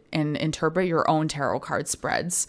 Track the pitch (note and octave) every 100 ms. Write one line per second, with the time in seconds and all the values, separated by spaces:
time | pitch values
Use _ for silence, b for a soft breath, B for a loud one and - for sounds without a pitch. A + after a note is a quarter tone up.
0 | - D#3 D3+ D3 D#3 D3+ D#3+ E3+ F#3 D#3+
1 | - D#3 D#3 D3 C#3+ F#2+ - - - -
2 | - - F3 -